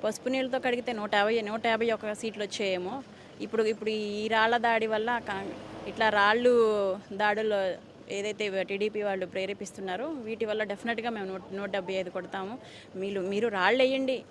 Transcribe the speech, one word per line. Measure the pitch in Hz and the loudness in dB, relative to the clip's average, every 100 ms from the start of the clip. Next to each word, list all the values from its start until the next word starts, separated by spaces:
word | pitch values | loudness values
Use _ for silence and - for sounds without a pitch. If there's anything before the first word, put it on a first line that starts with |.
పసుపు | 214 214 254 | -2 -2 -2
నీళ్ళతో | 262 262 262 | 0 0 0
కడిగితే | 262 240 247 | 0 0 -2
నూట | 233 208 208 | -4 2 4
యాభై, | 202 226 | 4 2
నూట | 208 220 226 | 0 -2 2
యాభై | 220 233 | 2 2
ఒక్క | 214 214 | 0 -2
సీట్లు | 214 226 202 | -4 -6 -4
వచ్చాయేమో. | 202 - 202 180 180 196 - - - - | -6 -2 0 0 -2 -8 -12 -18 -20 -12
ఇప్పుడు, | 208 226 | -4 0
ఇప్పుడు | 220 220 214 | 2 0 -2
ఈ | 214 208 208 214 | -2 -2 -2 0
రాళ్ల | 220 220 240 | 4 4 4
దాడి | 233 226 220 | 4 2 2
వల్ల | 214 220 240 233 | 0 0 -2 -2
క-, | 196 190 - - - 208 | -6 -6 -10 -12 -12 -10
ఇట్లా | 202 220 | 2 4
రాళ్ళు | 208 202 226 247 240 220 208 196 190 - | 6 6 6 6 6 6 4 2 -2 -6
దాడులు | 196 208 208 220 208 190 - - - - | 0 0 2 2 2 0 -2 -10 -20 -10
ఏదైతే | 196 208 208 214 190 | -6 -4 -2 -2 -2
టీడీపీ | 185 196 214 214 | -2 0 -2 0
వాళ్ళు | 208 190 185 | -2 -2 -2
ప్రేరేపిస్తున్నారో, | 190 190 202 202 - 190 180 277 | -4 -4 -6 -10 -8 -6 -4 -4
వీటి | 302 220 220 220 | -6 -6 -4 -2
వల్ల | 214 | -2
డెఫినెట్గా | 214 202 233 233 233 | -2 -4 -4 -2 -2
మేము | 226 190 | -4 -6
నూట, | 190 185 | -8 -8
నూట | 196 202 | -8 -4
డెబ్బై | 196 185 | -4 -2
ఐదు | 190 180 | -4 -2
కొడతాము. | 185 180 196 190 254 - - - 185 | -6 -6 -6 -6 -8 -14 -20 -14 -6
మీరు, | 196 196 | -4 -2
మీరు | 185 202 233 | -2 0 0
రాళ్ళు | 202 185 247 | 4 6 6
వేయండి | 262 269 262 254 - | 4 4 0 -2 -4